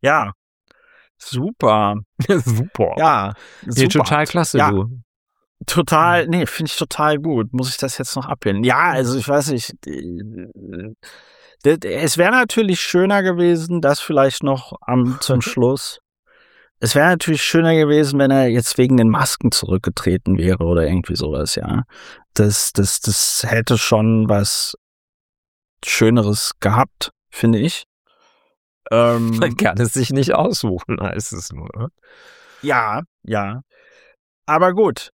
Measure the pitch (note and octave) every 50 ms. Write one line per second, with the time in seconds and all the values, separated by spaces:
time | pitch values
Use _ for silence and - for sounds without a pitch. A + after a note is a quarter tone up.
0 | - C3+ D3+ D#3 A#2 G2+ F#2+ _ _ _ _ _ _ _ _ _ _ _ _ _
1 | _ _ _ _ - - C3 B2 C3+ G3 A#3+ _ - A#2+ G#2+ G#2+ G#2 G2+ G#2 G#2+
2 | G#2+ _ _ - - - G3+ E3 B2 B2 A2+ A2 C3+ F#3 _ - G#2+ E2 - -
3 | D#3 D#3+ D3 A2 G2 G2 G#2+ - - - - - - - A#2+ B2 C3 B2 - D3+
4 | - - D3+ D3 D3+ - - F3 E3 - - C3+ D3 G#2+ G2+ F#2+ G2 A#2 C3 B2
5 | - _ _ _ _ _ _ _ _ _ _ _ - - - F3 D#3+ - E3+ D#3
6 | D#3+ E3+ F3 F3 D#3 - E3+ F3+ D#3+ - - - D#3+ D3 - - E3 - - -
7 | D3+ D3+ D3+ D3 D3+ E3 D3+ A#2+ A2 A#2 B2+ B2+ C3 C3 - - - C3 - -
8 | C3+ - - C3+ C3 - A2+ - - G#2+ G2 G2+ A2+ B2 B2 C3+ E3 F3 C#3+ C3
9 | C3+ A#2+ B2+ C3+ - - C#3+ D3 C#3 D3+ C#3+ A#2 - - - - - D2 D2+ C2
10 | - F2 F2 E2+ G2+ G#2+ A2 F#2 F2+ G#2+ - G#2 G2+ G2 F#2+ F2+ F#2+ A2 A2 _
11 | _ - - - _ _ _ _ _ _ _ _ - C#3 D#3+ E3 - G3 F2 B2+
12 | E3 D3+ - E3 F3 F#3+ A#3 C4 B3 G#3+ - A3+ A3 G3 F3+ - - - - F3
13 | F#3 G3 G3+ G3+ F#3+ F#3 F3 E3+ F3 F3 E3+ E3 D#3+ E3 F3 E3+ D3 C#3 C#3+ -
14 | - - D3+ C#3 C3+ C#3 - - - C#3 C3+ C3 - - - - - - B2 B2+
15 | B2 B2 B2+ - - - C3+ B2 A#2 - - C3 A#2+ B2 C3+ C3+ - - - -
16 | _ _ _ _ _ _ _ _ _ _ _ _ _ _ _ _ - A2 - C#3+
17 | D3 F3 F3+ E3 - - D#3 C#3+ - - - E3 E3 E3 E3 D#3+ D#3 D3 D3 D3+
18 | D3+ C#3 C#3 C#3 C#3 C3 C3+ C3+ C3 B2 A#2 B2 A#2+ - - - B2+ C3 C3 B2
19 | A2+ A2+ G#2+ - - - - - - A#2+ - - - - F2+ G2 - - - -
20 | - F#2 F2+ F#2 - - F#2+ F2 E2 F2+ F#2 E2+ E2 E2+ F2 E2+ E2 D2 F#2 F#2
21 | E2+ - F2 D2+ C#2+ D2 D2+ C2+ D2+ - - - - - - A#2+ B2 _ - -
22 | - - - - _ _ _ - G#2+ G#2 G#2 - - - - - G2+ F#2+ - -
23 | - - G#2 - - - - - - A#2 - A2+ A2+ - B2+ A2 - - A#2+ G#2+
24 | A2 A2+ A2+ A2+ A2 G2+ G#2+ G2+ G2+ - - - - - - - _ _ _ _
25 | _ _ _ _ _ _ _ _ _ _ _ _ _ _ _ _ - - - -
26 | A2+ A2 A#2 B2 G#2+ G#2 G#2 G#2+ - - - _ - G2 G#2+ A#2+ C3 - _ _
27 | - - _ _ _ _ - - - A#2 A#2 G#2+ A#2+ E3+ - - - _ _ _
28 | _ _ _ _ _ _ _ _ _ _ _ _ _ _ _ _ _ - A2+ A#2
29 | A#2+ A#2+ A#2+ A#2 A#2 A2+ A2+ A2+ - D3+ A#2+ - G#3 - E2+ G#2 A#2+ G#2+ - C3+
30 | B2 - - C3+ C3+ - - - D#3+ A3 G3+ - - A3 F#3 F3 - - - -
31 | - F#2 - G2+ G#2+ - - F#2 E2+ - - - - - - G2+ A2+ D3 _ _
32 | _ _ - - - - - - _ _ - - - C#3+ C#3 B2 A2+ G#2+ G#2 B2+
33 | F3+ _ _ _ _ - A2 G#2 G2+ G2 G#2+ B2+ - _ _ _ _ _ _ _
34 | _ _ _ _ _ _ _ _ _ - D3+ D#3+ F3+ F#3 F3+ G3 A3 F3+ A#2+ -
35 | - - _